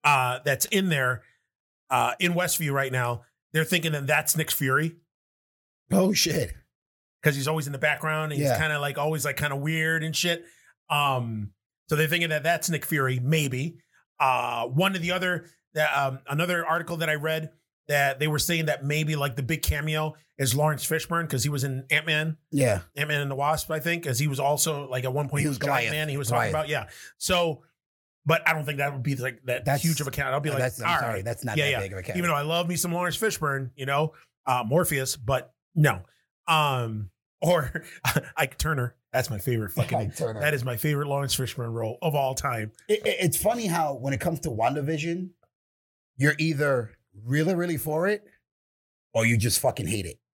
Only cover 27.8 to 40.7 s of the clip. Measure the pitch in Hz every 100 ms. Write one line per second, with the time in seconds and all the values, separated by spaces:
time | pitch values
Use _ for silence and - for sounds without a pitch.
27.8 | _ _ _ _ - 165 165 160 143 143
28.8 | 143 139 127 135 127 120 127 123 101 143
29.8 | 165 160 143 - 139 135 147 139 127 120
30.8 | 120 165 127 104 98 113 127 151 143 127
31.8 | 98 95 87 92 175 143 151 170 175 175
32.8 | 175 170 180 160 220 - 151 135 131 -
33.8 | 135 139 156 - _ _ - 123 113 147
34.8 | 180 143 131 - 113 131 - _ _ 170
35.8 | 151 98 90 _ _ _ - 160 147 131
36.8 | 117 110 101 _ _ _ 160 175 127 165
37.8 | - - 131 147 - - 139 - 156 147
38.8 | 123 - _ 127 - 107 127 120 104 -
39.8 | 113 - 104 - 113 110 147 147 123